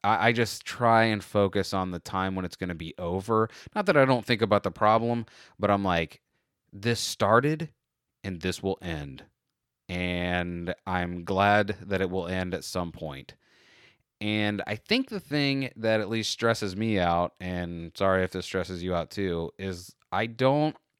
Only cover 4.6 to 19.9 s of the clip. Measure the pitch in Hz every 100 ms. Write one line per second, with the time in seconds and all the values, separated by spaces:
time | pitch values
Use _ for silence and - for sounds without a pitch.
4.6 | 95 82 107 113 117 120 113 - - -
5.6 | 101 101 98 85 80 - _ _ _ _
6.6 | _ 101 113 117 - - 101 113 143 156
7.6 | 160 _ _ _ _ _ 98 87 92 -
8.6 | 95 - 87 80 71 65 - _ _ _
9.6 | _ _ - 90 90 87 87 90 87 87
10.6 | 85 - - 92 87 87 87 95 101 104
11.6 | 101 101 - 95 92 92 85 92 92 87
12.6 | - 92 87 - 80 69 - - _ _
13.6 | _ _ _ _ _ - 104 107 104 104
14.6 | - 110 - 240 269 202 - 147 143 135
15.6 | 131 - 110 110 101 113 107 - 117 110
16.6 | 101 92 113 104 87 87 87 - 90 90
17.6 | 87 85 85 - 98 95 92 92 - 95
18.6 | 85 90 90 87 80 - 95 85 82 -
19.6 | 95 90 87